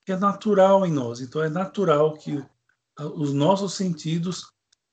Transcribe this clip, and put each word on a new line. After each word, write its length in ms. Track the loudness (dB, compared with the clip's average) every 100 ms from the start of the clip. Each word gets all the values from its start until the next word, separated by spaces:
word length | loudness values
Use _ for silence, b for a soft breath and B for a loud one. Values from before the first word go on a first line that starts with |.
que 80 | -8
é 40 | 0
natural 680 | 0 0 2 6 6 6
em 60 | 4
nós. 300 | -2 -4 -8
Então, 220 | -8 -4
é 60 | -4
natural 680 | -4 -6 -2 2 4 2
que 300 | 0 -8 -8 -10 _ _ _ _ -14
os 340 | -12 -6 -2
nossos 420 | 2 2 2 -2
sentidos 800 | -4 -4 -4 -4 -4 -4 -8 -14 _ _ _ _